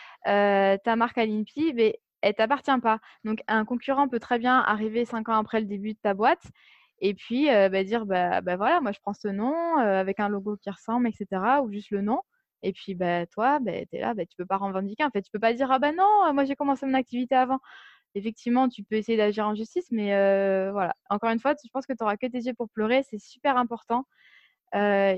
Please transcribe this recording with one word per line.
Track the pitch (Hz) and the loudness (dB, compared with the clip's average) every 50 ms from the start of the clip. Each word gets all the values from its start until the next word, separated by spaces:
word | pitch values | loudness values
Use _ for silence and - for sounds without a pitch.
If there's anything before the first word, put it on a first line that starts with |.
| - - - - - 202 | -20 -20 -16 -8 -2 0
euh, | 202 202 202 202 202 196 196 196 196 196 | 2 2 4 4 4 4 4 4 2 2
ta | - 233 226 | 0 0 0
marque | 233 233 240 - 247 | 2 0 0 0 -2
à | 226 | -2
l'inpi, | 220 214 214 208 - - 285 311 330 262 | 0 0 -4 -4 -4 -4 -2 -2 0 2
ben, | 233 226 220 - - _ _ _ - - | 2 2 2 2 -2 _ _ _ -2 0
elle | 202 208 | 0 2
t'appartient | - 220 220 277 269 - - 269 247 | 2 0 0 0 -2 2 0 0 2
pas. | 240 226 220 220 _ - - _ - | 2 0 0 0 _ -14 -20 _ -6
Donc, | 214 220 - - - | -6 -6 -6 -4 -2
un | 214 220 214 | 0 0 0
concurrent | - 247 240 - - 269 269 285 262 | -2 -4 -6 -2 -2 0 0 0 0
peut | 254 226 | -2 -4
très | - - 247 240 | -2 -2 -2 0
bien | 226 247 254 254 | 2 2 4 4
arriver | - - 214 208 220 220 214 233 240 | 4 2 0 0 -2 -2 -2 -2 -2
cinq | - 240 226 220 233 | -2 -4 -6 -4 0
ans | 226 | 0
après | 220 214 - - 220 | 0 0 0 -2 -2
le | 220 | -2
début | 196 208 196 202 214 | -2 -6 -6 -6 -8
de | 220 _ | -8 _
ta | - 208 196 | -2 -2 0
boîte | 190 220 262 349 - - - - _ _ _ - _ _ _ _ - | 2 2 2 2 0 -4 -20 -20 _ _ _ -20 _ _ _ _ -4
et | - 202 | -2 -2
puis, | 202 - - - 226 254 302 294 | -2 -4 -6 -4 -2 0 2 4
euh, | 247 208 196 190 | 4 4 4 4
bah, | 190 196 190 | 2 0 0
dire, « | 190 220 233 220 | 0 -2 -4 -2
Bah, | 196 190 180 180 175 180 185 | 0 0 0 0 0 0 -2
bah | 185 180 180 | -2 -2 -2
voilà, | 185 208 254 330 349 | 0 2 2 2 2
moi, | 277 208 | 0 -2
je | 208 - | -6 -6
prends | - 196 | -8 -8
ce | 202 - - 208 | -8 -6 -6 -6
nom, | 196 196 220 262 302 330 339 339 330 294 | -4 -2 -2 -2 -2 -2 -2 0 0 2
euh, | 240 208 190 190 | 2 2 2 0
avec | 190 190 196 - | 0 -2 -2 -2
un | 208 202 | -2 -2
logo | 208 202 190 208 208 | -2 -4 -4 -6 -8
qui | 196 - 196 | -8 -8 -12
ressemble, | 185 - - - 226 247 247 | -12 -10 -6 -4 -2 0 0
et | 226 | -2
cetera, | 208 - 208 - 196 185 190 233 269 294 | -2 -6 -8 -6 -4 -2 2 2 2 2
ou | 269 214 | 2 -2
juste | 202 208 202 - | -6 -10 -8 -6
le | 208 196 | -4 -2
nom. » | 202 208 247 339 - _ _ _ _ _ _ - | 0 0 -2 -2 -4 _ _ _ _ _ _ -8
Et | - 190 | -6 -6
puis, | 185 - - - 190 | -6 -6 -10 -10 -6
bah, | 175 180 175 175 175 175 | -2 -2 0 0 -2 -2
toi, | - - 202 220 262 294 302 | -4 -4 0 0 2 2 0
bah, | 247 196 170 190 170 - | -2 -4 -4 -6 -8 -8
t'es | - - | -8 -6
là, | 180 233 233 | -4 -4 -4
bah, | 208 170 | -4 -6
tu | - _ - | -8 _ -10
peux | 180 | -6
pas | 185 196 | -4 -4
revendiquer. | 190 196 196 190 190 196 196 214 - 311 | -4 -2 -4 -4 -4 -4 -6 -4 -2 -2
En | 277 | -2
fait, | - 202 | -2 -4
tu | 196 _ | -6 _
peux | - 202 | -6 0
pas | 226 226 | 0 0
dire, « | 240 240 277 254 | 0 0 0 0
Ah | 269 269 | 2 2
bah | 277 294 | 2 0
non, | 311 349 381 415 427 415 381 | 2 2 4 4 6 4 4
euh, | 320 | 4
moi, | 277 277 277 | 2 2 0
j'ai | 269 277 | 0 -2
commencé | - 294 277 269 262 277 | -2 0 -2 -2 -2 0
mon | 269 262 | 0 0
activité | 269 247 - 240 240 254 247 269 | 0 -2 -2 -4 -4 -2 2 2
avant. » | 254 254 247 262 262 _ - - - - - - _ _ _ - | 2 2 2 0 -6 _ -12 -20 -20 -20 -20 -20 _ _ _ -10
Effectivement, | 202 196 226 220 - - 240 240 254 262 254 | -8 -6 -8 -8 -6 -2 0 2 2 2 2
tu | - - 202 | 0 -6 -8
peux | - 214 | -4 -4
essayer | 220 208 - 226 214 | -4 0 0 2 2
d'agir | 208 208 202 214 208 | 2 2 2 0 -2
en | 214 214 | -2 -2
justice, | 208 226 - - 359 359 - | -4 -6 -6 -6 -6 -4 -4
mais, | 240 220 208 202 202 | -4 -2 0 0 2
euh, | 196 196 196 196 196 196 196 190 190 190 196 | 4 4 4 4 4 2 2 2 0 0 -2
voilà. | 202 202 185 165 - _ _ - | -2 -2 -2 -2 -4 _ _ -4
Encore | 202 208 - - | -4 0 0 0
une | 226 226 | 0 0
fois, | - 277 302 294 | 0 0 -2 -2
je | - 233 - | -4 -8 -8
pense | 269 269 | -8 -6
que | - | -6
t'auras | 262 - 226 214 208 | -6 -4 -2 -2 -2
que | 208 254 | -2 -4
tes | 247 240 247 | -6 -6 -6
yeux | 226 254 240 | -6 -6 -6
pour | - 240 214 | -6 -8 -8
pleurer. | - 220 214 214 247 269 269 - | -4 -4 -2 2 2 0 0 -2
C'est | - 208 | -8 -16
super | - - - _ - 285 262 247 | -16 -16 -12 _ -2 0 2 2
important. | 247 226 233 214 _ - 233 247 269 _ _ _ _ _ _ - _ _ _ _ _ - - | 0 -2 -4 -10 _ -4 -4 -4 -4 _ _ _ _ _ _ -20 _ _ _ _ _ -6 -2
Euh, | 202 208 202 202 196 196 196 190 | 0 2 2 4 4 4 2 0